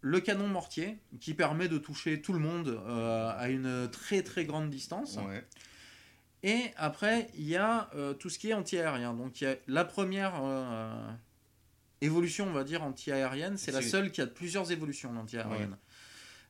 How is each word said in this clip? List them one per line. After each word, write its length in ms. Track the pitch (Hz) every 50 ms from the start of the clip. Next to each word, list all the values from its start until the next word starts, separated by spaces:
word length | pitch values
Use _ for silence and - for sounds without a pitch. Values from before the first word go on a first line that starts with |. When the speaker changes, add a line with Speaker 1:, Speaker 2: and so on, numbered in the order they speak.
| -
Speaker 1:
Le 180 | 135 165 185
canon 260 | 180 220 202 196 202
mortier, 520 | 202 190 180 - - - 156 165 202 220 214 - - - 120
qui 140 | - 160 151
permet 320 | - 160 147 151 160 185 175
de 100 | 160 143
toucher 420 | - - 147 - - 165 156 151 151
tout 100 | - 185
le 60 | 165
monde, 280 | 151 156 170 170 165 135 113 110 95
euh, 460 | 113 120 117 113 113 113 113 113 113 107
à 120 | 120 123 123
une 380 | 131 135 131 131 127 123 123 120
très, 320 | - - - - 202 190 185
très 220 | - - 180 165
grande 260 | 151 151 156 156 151
distance. 460 | 139 131 - - 170 202 294 269 202
Speaker 2:
Ouais. 280 | - 101 98 98 113 - - - - - - - - - - - - - - - - _ _ _ _ -
Speaker 1:
Et 260 | 196 220 240 247 226 -
après, 520 | - 156 151 147 - 208 214 226 233 220 - -
il 140 | 156 151 151
y 80 | 165
a, 340 | 185 202 220 233 226 208 - 147
euh, 180 | 147 143 139 139
tout 160 | 139 - 180
ce 80 | 156 -
qui 120 | - 214
est 40 | 220
anti-aérien. 580 | 208 175 - 190 175 165 156 139 123 120 120 117
Donc, 280 | 117 123 131 - -
il 40 | 143
y 20 | 135
a 80 | 131 131 -
la 180 | - 131 160 175
première, 500 | 170 - 202 196 185 190 196 196 190 180 151 135
euh, 680 | 135 135 131 131 123 117 113 110 110 113 113 110 110 113 117 - _ _ _ _ _ _ _ _ _ _ _ _ _ _ _
évolution, 460 | 143 151 156 170 175 170 - - 202 190
on 40 | 165
va 120 | 139 135
dire, 180 | 139 165 165 156
anti-aérienne. 760 | 139 131 - - 147 139 135 135 127 131 139 165 190 202 196
C'est 140 | - - 131
la 100 | 135 123
Speaker 2:
C'est 60 | 117
Speaker 1:
seule 200 | - - 202 180
qui 120 | - - 135
a 40 |
plusieurs 460 | 117 - - 170 175 170 196 185 170 175
évolutions, 400 | 160 156 147 139 - - 123 117
l'anti-aérienne. 600 | 117 110 110 120 117 110 107 107 104 104 101 95
Speaker 2:
Ouais. 40 | - - - - - - - - - - - - - - -